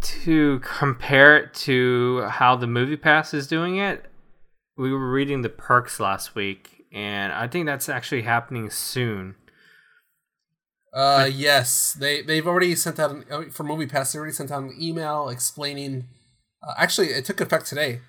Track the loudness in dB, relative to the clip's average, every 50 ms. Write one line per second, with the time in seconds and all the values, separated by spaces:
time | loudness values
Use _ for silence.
0 | -2 -2 -2 -2 0 2 4 4 4 4 2 0 -4 -6 -4 -2 0 0 0 -2
1 | -2 4 8 10 10 10 10 8 6 0 -8 -6 -2 0 2 2 4 4 2 2
2 | 2 0 0 0 -2 -4 0 4 4 4 4 4 2 0 0 0 0 0 -2 0
3 | 2 4 4 4 2 0 -4 -6 -4 -2 -2 -2 -2 -2 -2 -2 -2 -4 -4 -6
4 | -10 -16 -20 -20 -20 -20 -20 _ -20 -20 _ _ _ _ _ -6 -4 -2 -2 -2
5 | -2 0 0 0 0 0 -2 -2 -4 -4 -6 -6 0 4 4 4 4 2 -4 -2
6 | -2 -2 -2 -2 -6 -8 -6 -4 -4 -4 -6 -8 -12 -20 _ _ _ _ -12 -10
7 | -8 -6 -6 -4 -4 -4 -4 -4 -4 -4 -4 -4 -4 -4 -4 -4 -4 -6 -6 -6
8 | -6 -4 -4 -4 0 0 0 0 0 -2 -8 -8 -8 -6 -8 -8 -8 -6 -4 -2
9 | -2 -2 -2 -6 -8 -12 -14 -18 _ _ _ _ _ _ -20 _ _ _ _ _
10 | _ _ _ _ _ _ _ _ _ _ _ _ _ _ _ _ _ _ -2 2
11 | 4 6 6 6 4 4 2 0 4 4 4 4 4 2 0 0 0 -2 -2 -2
12 | -2 0 0 0 0 0 0 0 0 2 2 2 2 2 2 0 -2 -4 -2 0
13 | -2 -2 -2 -4 -12 -10 -10 -10 -10 -10 -10 -10 -8 -6 -4 -4 -4 -2 -2 -2
14 | -2 -2 -4 -6 -8 -8 -8 -8 -8 -6 -8 -8 -8 -10 -10 -8 -8 -6 -6 -4
15 | -4 -4 -2 -4 -4 -4 -6 -4 -6 -6 -6 -6 -8 -6 -6 -6 -8 -8 -8 -8
16 | -10 -12 -16 _ _ _ _ _ _ _ _ _ -14 -10 -4 -2 0 0 2 2
17 | 0 0 0 -2 -4 -4 -4 -4 -2 0 0 -2 -2 -2 -4 -4 -4 -4 -4 -6
18 | -12